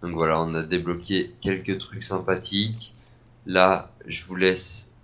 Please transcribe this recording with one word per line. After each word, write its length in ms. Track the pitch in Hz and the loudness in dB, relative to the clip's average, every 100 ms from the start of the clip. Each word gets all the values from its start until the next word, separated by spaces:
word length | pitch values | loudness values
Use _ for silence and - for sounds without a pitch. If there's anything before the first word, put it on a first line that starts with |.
Donc 100 | 87 | -8
voilà, 260 | 82 80 80 | -2 2 2
on 140 | 82 | 0
a 80 | 80 | -2
débloqué 720 | 80 90 87 85 - 98 - - | -2 -2 -2 -6 -2 -2 -2 -4
quelques 380 | 95 95 95 95 | -4 -4 -4 -6
trucs 240 | - 107 | -8 -6
sympathiques. 880 | - 95 95 92 - 101 110 113 - - - - - - - | -4 -2 -2 -2 0 0 0 -4 -12 -18 -20 -20 -20 -18 0
Là, 440 | 92 92 95 - - - | 6 6 6 -2 -16 -12
je 180 | 80 | -10
vous 120 | 90 92 | -8 2
laisse 540 | 92 92 - - - - | 4 4 0 -2 -6 -16